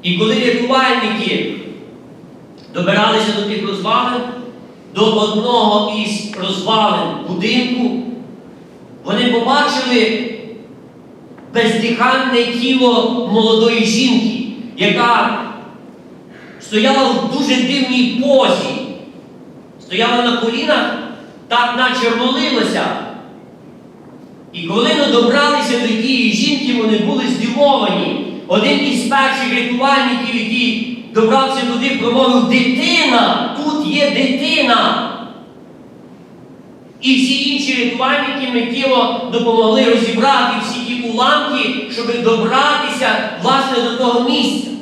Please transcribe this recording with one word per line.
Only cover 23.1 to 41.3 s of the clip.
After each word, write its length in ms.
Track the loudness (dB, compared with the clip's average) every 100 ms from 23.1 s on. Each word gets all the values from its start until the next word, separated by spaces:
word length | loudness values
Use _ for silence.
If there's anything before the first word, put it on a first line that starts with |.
| -14 -18 -20 -20 -20 -20 -20 -20 -20 -20 -20 -20 -20 -16
І 100 | -12
коли 260 | -4 0 2 2
ми 120 | 4
добралися 680 | 4 4 4 4 2 0 0
до 80 | 0
тієї 440 | 0 0 2 2
жінки, 500 | 2 0 0 -2 0
вони 160 | 2 2
були 260 | 0 -2 -2
здивовані. 960 | -2 -2 2 4 4 0 -2 -2 -4 -8 -10 -2
Один 400 | 0 2 0 0
із 140 | -2
перших 580 | 0 2 2 0 -2 -2
рятувальників, 760 | -2 0 2 2 0 -2 -2 -4
який 680 | -2 -2 -2 -2 -6 -10 -4
добрався 520 | 0 2 2 2 -2 -2
туди, 240 | -2 -2 -2
промовив: 480 | 0 2 4 4 4
«Дитина! 1080 | 2 2 0 0 2 2 2 2 0 -4 -4
Тут 300 | -4 -2 -2
є 220 | 0 0
дитина!» 920 | 2 0 0 0 0 2 2 2 -2 -6 -10 -14 -18 -20 -20 -20 -20 -20 -20 -20 -20 -20 -20 -20 -20 -20 -20 -20 -4
І 140 | 0 2
всі 380 | 2 0 -2
інші 300 | -2 -2 0
рятувальники 680 | -2 0 0 0 -2 -4 -2
миттєво 760 | -2 -2 -2 2 2 2 -2 -4
допомогли 520 | -2 2 4 4 4
розібрати 680 | 4 4 2 2 2 4 2 -2
всі 160 | -4 -6
ті 300 | -6 -6 -4
уламки, 800 | 0 2